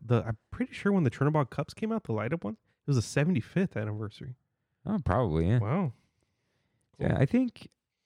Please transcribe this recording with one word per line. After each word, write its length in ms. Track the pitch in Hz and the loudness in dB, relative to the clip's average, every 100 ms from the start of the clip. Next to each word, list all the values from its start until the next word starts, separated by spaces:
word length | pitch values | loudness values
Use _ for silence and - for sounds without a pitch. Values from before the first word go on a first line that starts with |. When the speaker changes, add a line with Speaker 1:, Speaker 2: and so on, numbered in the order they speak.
| 117 | 0
Speaker 1:
the, 160 | 117 113 | 0 0
I'm 120 | 110 - | -6 -8
pretty 220 | - 254 | -6 -6
sure 200 | - 202 | -2 0
when 120 | 196 | 2
the 60 | 135 | 2
Chernobog 400 | - 139 156 131 | 2 0 2 0
Cups 240 | - 156 | -4 -8
came 180 | - 220 | -6 -4
out, 120 | 220 | -4
the 80 | - | -4
light 200 | 110 113 | -4 -2
up 100 | 170 | -4
ones, 140 | 202 220 _ _ - | -6 -10 _ _ 0
it 40 | |
was 60 | 131 | 0
the 60 | |
seventy-fifth 760 | - 143 156 160 - 175 190 117 | 0 0 2 0 0 0 0 -2
anniversary. 580 | 107 107 107 - 135 123 _ _ _ _ - | -4 -4 -8 -10 -14 -16 _ _ _ _ -6
Speaker 2:
Oh, 120 | 214 | -2
probably, 420 | 117 101 110 80 82 | 2 2 2 2 4
yeah. 100 | 120 | 2
Speaker 1:
Wow. 340 | 104 170 151 - _ _ _ _ _ _ _ _ _ - | 2 0 -2 -6 _ _ _ _ _ _ _ _ _ -4
Speaker 2:
Yeah, 100 | - | 0
Speaker 1:
Cool. 80 | - | 2
Speaker 2:
I 80 | 139 | 2
think, 420 | 240 247 - - _ _ _ | 2 0 -4 -20 _ _ _